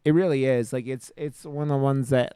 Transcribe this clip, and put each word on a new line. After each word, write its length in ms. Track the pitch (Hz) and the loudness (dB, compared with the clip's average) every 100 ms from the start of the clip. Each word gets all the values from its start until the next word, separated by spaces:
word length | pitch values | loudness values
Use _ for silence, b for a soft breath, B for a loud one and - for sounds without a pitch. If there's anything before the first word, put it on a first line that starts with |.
It 100 | 147 | 2
really 320 | 160 185 139 131 | 4 4 2 2
is. 280 | 123 113 | 0 0
Like, 140 | 131 120 | -6 -6
it's, 240 | 131 - - | -10 -12 -12
it's 300 | 147 - 156 | -12 -12 -12
one 180 | 143 | -6
of 60 | 147 | -2
the 80 | 139 | 0
ones 260 | 139 139 123 | 2 0 2
that, 240 | 131 120 | 2 0